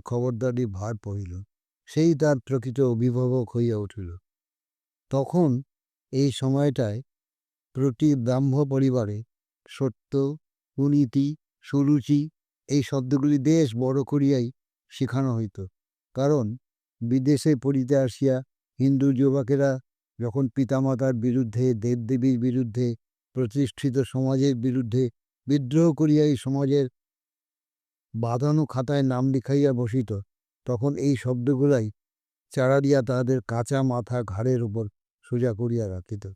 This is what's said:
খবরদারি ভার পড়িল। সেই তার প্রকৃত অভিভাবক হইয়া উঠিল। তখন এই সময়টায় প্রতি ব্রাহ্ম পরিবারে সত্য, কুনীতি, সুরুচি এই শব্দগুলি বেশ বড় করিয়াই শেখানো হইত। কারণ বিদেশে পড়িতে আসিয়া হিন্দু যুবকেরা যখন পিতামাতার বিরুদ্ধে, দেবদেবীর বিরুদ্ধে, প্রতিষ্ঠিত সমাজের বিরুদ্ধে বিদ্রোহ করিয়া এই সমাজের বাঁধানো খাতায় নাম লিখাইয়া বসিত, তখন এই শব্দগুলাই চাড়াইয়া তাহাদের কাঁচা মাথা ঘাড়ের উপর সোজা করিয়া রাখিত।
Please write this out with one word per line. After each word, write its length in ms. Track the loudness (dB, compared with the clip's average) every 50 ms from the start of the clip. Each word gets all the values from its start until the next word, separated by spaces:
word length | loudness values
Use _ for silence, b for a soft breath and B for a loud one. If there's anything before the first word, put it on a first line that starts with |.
| -6
খবরদারি 600 | -4 -4 -2 -2 -2 -2 -2 -4 -2 -2 -2 -4
ভার 320 | -4 -6 -8 -8 -8 -8 -8 -8
পড়িল। 380 | -8 -8 -8 -8 -10 -12 -12 -14 -16 _ _ _ _ _ _ _
সেই 300 | -6 0 2 2 4 4
তার 240 | 4 2 2 2 0
প্রকৃত 420 | -2 -4 -4 -4 -4 -4 0 2
অভিভাবক 760 | 2 2 2 2 0 0 0 0 0 0 0 -2 -2 -2 -2
হইয়া 200 | -2 0 0 -2
উঠিল। 380 | -4 -6 -8 -10 -12 -12 -12 -14 -16 _ _ _ _ _ _ _ _ _ _ _ _ _ _ _ _ _ _
তখন 520 | -2 -2 -2 0 2 2 4 4 2 0 -4 -8 _ _ _ _ _ _ _ _
এই 200 | -2 0 0 0
সময়টায় 680 | 0 -2 -2 0 2 2 2 0 0 0 -2 -4 -4 -6 -10 _ _ _ _ _ _ _ _ _ _ _ _ _ -4
প্রতি 420 | 0 0 0 2 2 2 2 4
ব্রাহ্ম 540 | 2 2 0 0 2 2 2 2 2 0 0
পরিবারে 540 | 2 2 2 2 2 0 -2 -2 -6 -8 -10 -14 _ _ _ _ _ _ _
সত্য, 720 | -18 -6 -4 -4 -4 -4 _ _ _ -2 -2 0 -2 -4 -8 _ _ _ _ _ _ _
কুনীতি, 600 | 0 2 4 4 4 2 2 2 0 0 0 -2 -6 _ _ _ _
সুরুচি 680 | -10 -4 -2 0 2 2 2 2 2 2 2 2 0 -2 -8 _ _ _ _ _ _
এই 160 | -2 -2 -2 0
শব্দগুলি 560 | -2 -4 -4 0 0 0 2 2 2 2 2
বেশ 360 | 4 4 4 4 2 2 0
বড় 280 | -2 -2 0 0 0 -2
করিয়াই 480 | 0 0 2 2 2 2 2 0 -2 -6 _ _ _ _ _ _ _
শেখানো 460 | -6 -4 -4 -2 0 -2 -2 0 -2
হইত। 300 | -2 -4 -6 -8 -12 -14 -14 -16 _ _ _ _ _ _ _ -6
কারণ 440 | -2 0 2 2 0 0 -2 -6 -8 _ _ _ _ _ _ _ _
বিদেশে 540 | -4 -2 0 0 2 2 2 2 2 2 0
পড়িতে 420 | 2 0 0 0 0 0 2 2
আসিয়া 440 | 2 2 0 -2 0 0 0 0 0 -4 -10 _ _ _ _ _ 0
হিন্দু 340 | 2 2 2 4 2 2 2
যুবকেরা 680 | 2 2 2 2 0 0 0 0 2 2 0 0 -2 -8 _ _ _ _ _ _ -8
যখন 260 | -8 -4 -2 -2 -2
পিতামাতার 640 | -2 0 -2 0 0 0 0 0 0 0 0 0 0 0
বিরুদ্ধে, 600 | 0 0 0 0 0 0 -2 -2 0 0 0 0
দেবদেবীর 640 | 0 -2 -2 -2 -2 -2 -2 -2 0 2 2 2 2
বিরুদ্ধে, 560 | 0 0 0 -2 -2 -2 -2 -2 -2 -2 -2 -6 _ _ _ _ _ _ -6
প্রতিষ্ঠিত 640 | -4 -4 -2 0 -2 -2 -2 -2 -4 -4 -2 0 0
সমাজের 560 | -2 -2 -2 -2 0 0 2 2 2 2 2
বিরুদ্ধে 540 | 0 -2 -2 -2 -2 -2 -2 0 -2 -2 -2 -4 _ _ _ _ _ _
বিদ্রোহ 460 | -2 0 0 0 0 2 4 4 4 4
করিয়া 320 | 2 2 4 4 4 4
এই 100 | 2 2
সমাজের 520 | 0 -2 -4 -2 -2 0 2 2 2 0 -2 -6 _ _ _ _ _ _ _ _ _ _ _ _ _ _ _ _ _ _ _ _ _ _ _ -8
বাঁধানো 500 | -6 -4 -2 -2 0 0 2 2 2 0
খাতায় 380 | 0 -4 -4 -4 0 0 0 0
নাম 260 | 0 0 0 0 0
লিখাইয়া 440 | 0 -2 -2 0 2 2 2 2 2
বসিত, 460 | 0 -2 -2 -2 -4 -4 -4 -6 -8 -8 -12 _ _ _ _ _ _ _
তখন 300 | -6 -4 -2 -2 -4 -2
এই 200 | -2 0 0 0
শব্দগুলাই 760 | 0 -2 -4 -4 -2 -2 -2 0 2 2 2 2 2 0 -2 -6 _ _ _ _ _ _ _ _ _ _ _
চাড়াইয়া 520 | -2 0 2 2 2 2 4 4 2 2
তাহাদের 400 | 2 0 -2 -2 0 0 -2 -2
কাঁচা 420 | -2 -4 -4 -4 -2 -2 -2 0 0
মাথা 400 | 0 -2 -4 -4 -4 -4 -6 -4
ঘাড়ের 400 | -4 -6 -2 0 0 0 0 -2
উপর 240 | -2 -4 -4 -6 -6 -10 _ _ _ _ _
সোজা 320 | _ -6 -2 -2 0 -2 -2
করিয়া 360 | -2 -2 -2 -2 -2 -2 -4
রাখিত। 380 | -6 -8 -10 -10 -12 -10 -10 -12 -14